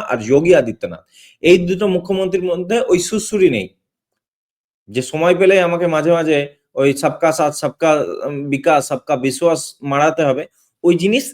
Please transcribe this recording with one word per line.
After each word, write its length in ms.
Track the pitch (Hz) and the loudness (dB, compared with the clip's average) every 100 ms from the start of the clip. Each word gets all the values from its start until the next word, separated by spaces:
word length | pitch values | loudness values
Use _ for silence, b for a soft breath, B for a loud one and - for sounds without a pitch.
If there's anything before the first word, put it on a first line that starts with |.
| - | -4
আর 60 | 123 | -4
যোগী 300 | 110 139 165 | 0 2 4
আদিত্যনাথ, 500 | 165 117 - 90 82 _ b b b | 4 4 -4 -10 -12 _ b b b
এই 140 | 160 185 | 4 4
দুটো 260 | 175 185 208 | 2 -2 0
মুখ্যমন্ত্রীর 580 | 180 175 190 190 190 180 | -2 -2 -4 -2 -2 -4
মধ্যে 300 | 170 180 233 - | -4 -2 -2 2
ওই 100 | 175 | 0
সুড়সুড়ি 500 | 170 220 - 214 180 | 0 -4 -4 2 2
নেই 180 | 117 92 _ _ _ _ _ _ _ _ _ _ _ - | 2 -6 _ _ _ _ _ _ _ _ _ _ _ -10
যে 120 | 110 | -8
সময় 340 | 127 156 170 175 | -6 -2 0 4
পেলেই 260 | 190 190 175 | 4 4 2
আমাকে 180 | 170 175 | 0 -2
মাঝে 240 | 156 151 | 0 2
মাঝে 260 | 170 160 147 143 _ _ | 0 2 0 -2 _ _
ওই 160 | - 139 139 | -2 0 0
সবকা 320 | 151 - 160 | -2 0 0
সাথ, 220 | 160 151 | 0 -2
সবকা, 360 | 143 143 - 160 151 90 - | -2 -6 -2 0 2 0 -6
উম, 140 | 135 143 143 | -8 -8 -4
বিকাশ, 300 | 135 165 147 - | -2 2 0 0
সবকা 260 | 139 - 143 | -6 -4 -2
বিশ্বাস 440 | 131 127 170 156 - - | -2 0 0 0 -6 -12
মারাতে 400 | 143 139 156 160 | -4 0 0 0
হবে, 200 | 147 131 160 _ _ _ | 0 -2 -6 _ _ _
ওই 100 | 170 175 | 0 2
জিনিস 280 | 190 240 - | 2 0 -4